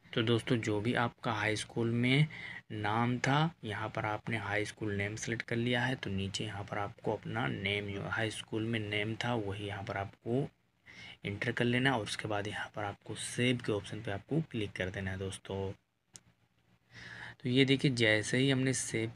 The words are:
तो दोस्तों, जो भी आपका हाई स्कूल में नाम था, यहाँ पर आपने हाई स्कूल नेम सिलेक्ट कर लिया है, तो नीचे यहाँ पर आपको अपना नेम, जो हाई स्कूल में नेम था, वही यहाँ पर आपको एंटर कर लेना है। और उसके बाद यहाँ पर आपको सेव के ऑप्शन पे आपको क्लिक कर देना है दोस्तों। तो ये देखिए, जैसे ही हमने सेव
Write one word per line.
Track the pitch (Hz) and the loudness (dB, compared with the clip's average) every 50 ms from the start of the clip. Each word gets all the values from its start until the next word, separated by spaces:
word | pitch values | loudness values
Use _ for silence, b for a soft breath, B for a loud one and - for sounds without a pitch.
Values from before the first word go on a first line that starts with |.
| - - - | -12 -2 0
तो | 127 | 2
दोस्तों, | 113 117 120 110 - - 131 | 4 4 4 2 4 2 2
जो | 117 107 110 104 104 | 2 2 0 0 0
भी | 101 120 117 | 0 0 2
आपका | 117 120 120 - _ - 127 | 2 0 0 -2 _ -4 -2
हाई | 110 107 104 107 107 | -2 0 0 0 0
स्कूल | 98 - - - 117 117 117 | 0 -4 -4 -2 -2 0 2
में | 117 120 120 123 131 143 156 156 B B B B B B B - | 2 2 4 6 6 6 6 4 B B B B B B B -10
नाम | 113 107 104 104 107 113 120 120 123 120 | -6 -4 -2 0 2 2 2 2 2 2
था, | - 135 135 147 156 165 - - - | 2 4 4 4 4 2 -2 -4 -6
यहाँ | 110 101 101 110 113 | -6 -6 -4 -6 -4
पर | - 113 110 | -4 -2 -2
आपने | 107 107 107 - - 117 | -2 -2 -4 -4 -4 -4
हाई | 110 101 101 101 104 107 | -2 -2 -2 -2 -2 -2
स्कूल | - - - 113 107 | -4 -4 -6 -4 -2
नेम | 101 101 101 104 107 | -2 -2 -2 -4 -4
सिलेक्ट | 113 - 120 117 110 | -6 -4 -4 -4 -4
कर | - - 117 | -2 -2 0
लिया | 117 117 123 123 120 | 0 2 2 2 2
है, | 120 127 131 | 2 0 -2
तो | - - 110 | -2 -4 -4
नीचे | 98 95 98 98 - - 123 | -2 -2 -2 -2 -4 -4 -6
यहाँ | 107 101 101 101 | -6 -6 -8 -8
पर | - - 107 | -6 -4 -4
आपको | 101 101 - - - 113 | -4 -6 -8 -4 -2 -2
अपना | 107 101 - 107 110 113 135 | -2 -2 -4 -4 -2 -2 -2
नेम, | 135 120 104 98 101 101 104 101 101 | -2 -2 -2 -2 0 0 0 -2 -4
जो | 98 98 104 98 | -4 -4 -4 -2
हाई | 95 110 113 110 | -2 -2 -2 -2
स्कूल | - - - - 113 110 | -4 -6 -8 -6 -4 -4
में | 110 113 117 110 | -2 -2 -2 -2
नेम | 104 104 104 104 104 110 113 | -2 -2 -2 -2 -2 -2 -2
था, | 104 - 120 123 | -2 -2 -2 -2
वही | 117 104 98 98 104 104 | -2 -2 -4 -6 -6 -6
यहाँ | 101 101 101 98 | -6 -6 -6 -6
पर | 101 98 | -4 -4
आपको | 98 98 98 - _ - 117 120 135 151 156 - _ _ _ _ _ B B B B B B B B - | -4 -4 -6 -10 _ -4 -2 0 0 0 -2 -8 _ _ _ _ _ B B B B B B B B -6
एंटर | 104 101 98 - 120 | -6 -6 -2 -2 -2
कर | 117 - 120 | 0 2 2
लेना | 120 120 123 127 139 | 2 4 4 4 4
है। | 131 | 4
और | 117 | 2
उसके | 104 - - - - 110 | 0 -2 -6 -6 -4 -2
बाद | 107 101 101 | -2 -2 -2
यहाँ | 107 104 - - - - | -2 -4 -6 -6 -6 -6
पर | 110 104 | -6 -6
आपको | 101 101 - - - 107 | -6 -6 -8 -10 -10 -10
सेव | - - - - - 120 123 127 117 - | -8 -8 -6 0 2 2 2 2 2 0
के | - | -2
ऑप्शन | 107 101 - - 110 107 | -2 -2 -2 -6 -8 -8
पे | 113 107 | -6 -6
आपको | 101 101 - - 135 165 | -6 -6 -4 -2 -2 -2
क्लिक | 160 - - 117 104 98 | -2 -2 -4 -4 -4 -4
कर | - - 92 92 | -2 -4 -4 -2
देना | 95 101 95 95 | -2 -4 -4 -4
है | 95 95 | -4 -4
दोस्तों। | 98 95 92 - - - 98 98 98 95 98 - _ _ _ _ _ _ - - _ _ _ _ _ _ _ _ _ _ _ _ _ B B B B B B B B B B - - | -4 -6 -6 -8 -8 -6 -4 -4 -4 -4 -6 -10 _ _ _ _ _ _ -20 -20 _ _ _ _ _ _ _ _ _ _ _ _ _ B B B B B B B B B B -6 -2
तो | 131 | 4
ये | 123 131 135 | 6 6 8
देखिए, | 131 135 131 - 147 | 8 6 6 4 4
जैसे | 123 117 117 110 107 107 107 - - 127 | 4 6 6 6 6 6 4 2 4 4
ही | 135 139 | 4 4
हमने | 135 127 131 131 | 4 4 4 2
सेव | 127 - - - - 113 113 113 113 | 2 0 -2 -2 -2 -2 -2 -2 -4